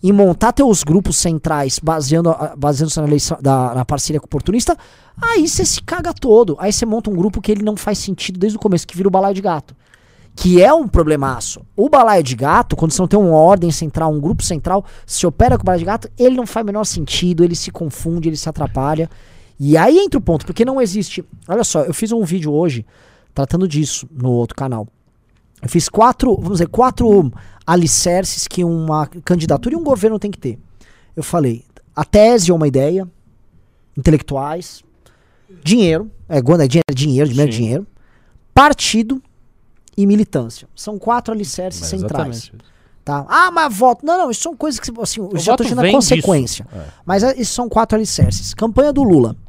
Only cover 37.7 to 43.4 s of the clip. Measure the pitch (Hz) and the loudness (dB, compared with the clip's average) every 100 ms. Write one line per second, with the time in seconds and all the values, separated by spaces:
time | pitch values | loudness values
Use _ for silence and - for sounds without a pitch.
37.7 | 131 202 _ _ _ _ _ _ - 285 | -4 -8 _ _ _ _ _ _ 4 4
38.7 | 285 - 220 226 262 _ _ _ _ _ | 4 -2 -2 -2 -4 _ _ _ _ _
39.7 | _ _ - 196 208 214 147 117 - - | _ _ 0 2 4 2 -2 -6 -12 -20
40.7 | - - 208 220 240 247 226 185 - 185 | -16 -12 -10 -2 -2 -2 -8 -8 -8 -10
41.7 | - - - 107 - 147 117 - 104 - | -8 -10 -8 -6 -4 -6 -8 -14 -20 -20
42.7 | _ _ _ - 143 139 262 | _ _ _ -8 -8 0 2